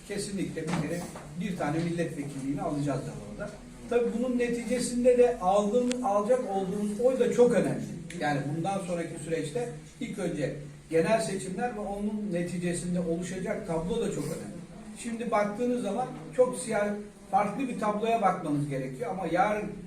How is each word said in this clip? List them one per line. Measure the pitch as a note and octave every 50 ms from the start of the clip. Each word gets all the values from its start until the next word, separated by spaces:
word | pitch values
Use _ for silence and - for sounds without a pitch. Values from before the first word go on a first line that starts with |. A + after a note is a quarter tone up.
| - -
kesinlikle | G3+ G3 - - - F#3 D#3 - - D#3+
bir | D#3 D#3+
kere | D#3 - D3 D3+ E3+ F3 - - - - - - - F3
bir | G3+ G#3 F3 -
tane | C3 D3 D3+ E3
milletvekilliğini | F3 E3+ E3 F3 E3 C#3+ - D3 C#3 C#3 - C3+ C3 C3+ D3 -
alacağız | F3 E3 D3 C#3+ C#3+ C#3+ C3 A#2 - -
Yalova'da. | - - - - - - G3+ - - - - - - - - -
Tabii | A#3 A#3+ A#3 - - A#3
bunun | B3 C4 A#3+ A#3+
neticesinde | A#3+ A#3+ A#3+ A#3 A3+ G#3 B3 B3 - - A#3+ B3 A#3+ B3+ B3 B3
de | B3 A#3+ - -
aldığımız, | - F#3 G3 G#3 G#3 G3+ G#3 B3 B3 B3 A#3+ B3 -
alacak | G3 G3+ G#3 G#3 G#3+ B3+ B3 - G3 G3
olduğumuz | G3 F#3+ F3+ - G#3 G#3 G#3 - - A#3+
oy | C4 C4 -
da | A#3+ - -
çok | - B3 A#3+
önemli. | - F#3 D#3+ C#3 B2 - - - - - - - - F3
Yani | D3+ D3+ C#3+ C#3+ - C#3 D3+
bundan | E3 D#3+ F#3+ G3 F#3+
sonraki | F3+ E3+ F3+ E3+ E3 - E3+ D#3+ D3
süreçte | D#3 D#3+ D3+ C#3+ - - A#3+ A#3+ - - - - - - -
ilk | A#3+ G3+ F3 G3+
önce | F3+ E3 D#3 D3 C3+ - - - - - - - - -
genel | - E3 - A3 A3 A3
seçimler | - - G3 G3 - F#3+ - A#3+ B3 A#3+ G#3
ve | G#3
onun | G#3 F#3+ G3+ G#3 G#3 G#3+ G#3+ G#3+ G#3 G3+
neticesinde | E3+ F3 F3 - F#3 F3 F3 F3 E3 - - F3+ F3 F3
oluşacak | E3+ E3 E3 F3 F3+ - F#3 F#3 - - - - - -
tablo | E3 E3 E3 F#3 A3+ G#3
da | G3+ G3
çok | - - C#3
önemli. | C#3+ F3 - - - F3 E3+ - - - - - - - -
Şimdi | - A#3 A3+ A3 A#3 -
baktığınız | - G#3 G#3 G3+ G#3 A3+ B3 B3 B3 A#3
zaman | - G3+ B3 A#3+ B3+ B3+ - - - - -
çok | - B3 - - -
siyah, | - A3 A3 G#3 G#3 G#3 G#3 G#3 - - - - - -
farklı | F#3+ G3 G#3 F#3 - C4 C#4 B3
bir | G#3 -
tabloya | G#3+ G#3 G#3 G#3 A3+ A3+ A3+ A3
bakmanız | G3+ F#3 F3+ - D#3 D3+ D3 C#3+ C#3+ -
gerekiyor | C3+ - C3 B2+ - - - -
ama | - F#3 F#3 D#3+
yarın | D#3+ G#3 G3+ G#3+ G#3 G#3 G#3 - - - -